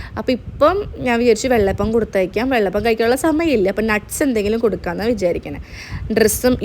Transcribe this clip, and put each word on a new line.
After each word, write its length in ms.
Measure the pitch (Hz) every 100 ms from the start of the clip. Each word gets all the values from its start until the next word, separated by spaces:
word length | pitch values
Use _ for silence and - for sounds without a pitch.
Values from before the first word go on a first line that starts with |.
| - -
അപ്പോൾ 140 | - 247
ഇപ്പം 400 | - - 294 381 415 - 262
ഞാൻ 80 | 233
വിചാരിച്ചു 280 | 240 220 262 240
വെള്ളപ്പം 320 | 196 190 208 226
കൊടുത്തയക്കാം, 520 | 190 196 185 202 254 247
വെള്ളപ്പം 280 | 196 202 226
കഴിക്കാനുള്ള 320 | 226 233 262 320
സമയമില്ല, 400 | 311 330 240 190
അപ്പം 140 | 202 220
നട്ട്സ് 280 | 208 - - 294
എന്തെങ്കിലും 340 | 220 202 226 233
കൊടുക്കാമെന്നാണ് 460 | 185 180 175 220 226
വിചാരിക്കണേ. 460 | 180 - 156 143 - - - - - 220
ഡ്രസ്സും 360 | 214 - 247 247